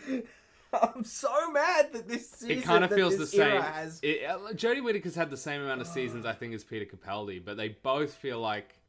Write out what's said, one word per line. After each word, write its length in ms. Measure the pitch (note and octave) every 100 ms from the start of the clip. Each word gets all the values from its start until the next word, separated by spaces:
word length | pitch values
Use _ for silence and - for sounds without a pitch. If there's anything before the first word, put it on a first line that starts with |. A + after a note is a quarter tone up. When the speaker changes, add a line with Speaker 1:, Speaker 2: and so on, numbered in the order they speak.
| -
Speaker 1:
<laughs> 680 | C4 A3 - _ _ _
I'm 300 | - A#3 B3+
so 480 | G#3+ - C4+ C#4 E4
mad 420 | C#4+ E4 D#4 D4
that 140 | - F#3
this 220 | A#3+ -
season, 220 | - A#3
Speaker 2:
It 120 | - E3
kinda 220 | E3+ F3+
Speaker 1:
that 80 | G3+
Speaker 2:
feels 220 | F3+ F#3+
Speaker 1:
this 140 | D3+
Speaker 2:
the 60 | G3+
same. 140 | D3
Speaker 1:
era 80 | C#3
has 360 | D3+ D#3 D#3+ D#3+
Speaker 2:
It, 200 | D3+ D#3 C#3+
uh, 120 | F#3 G#3
Jodie 300 | G#3+ A#3 C4+
Whittaker's 320 | A#3+ G#3 F3 D#3+
had 160 | D#3
the 60 | C#3
same 240 | D#3 C#3+
amount 200 | C#3 C3
of 60 | A#2
seasons, 380 | C3+ B2 A#2 A2+
Speaker 1:
Ugh. 60 | A2
Speaker 2:
I 20 |
think, 160 | A#2+
as 100 | A2
Peter 220 | - A2+ G2+
Capaldi, 580 | F#2 F#2+ G2+ G2+ F#2
but 140 | F#2 G#2
they 120 | A2
both 440 | G#2 C3 C#3 D3+
feel 260 | - C#3 A#2
like 360 | A2+ G#2 G2+ _